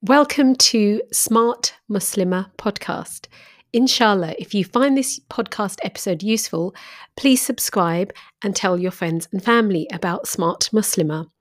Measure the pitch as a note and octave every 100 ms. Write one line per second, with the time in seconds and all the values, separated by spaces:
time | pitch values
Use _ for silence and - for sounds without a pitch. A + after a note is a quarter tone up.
0 | G#3 C#4 C#4+ - C4 C4 - A3+ G#3 G#3+
1 | - - - A3+ A#3 B3 - - _ G3+
2 | - - F3+ F#3 F#3+ - - G3+ - -
3 | - - - - - _ _ A#3 B3+ -
4 | A3 G3 E3 - - G#3 F3 A#3+ C#4 C4+
5 | C4 - _ - - - G3+ - F#3+ -
6 | - E3+ G3 A3 - E3 F3 - - -
7 | - - C#4 B3+ - B3+ - - F3 E3+
8 | G3+ - - _ G3+ G3 G3 F3+ F3+ -
9 | E3+ E3 - F#3+ G#3 A#3 A3 F3+ - F3
10 | F3+ F3 - - E3 F3 - G#3+ G#3 -
11 | D#3 D#3 E3 _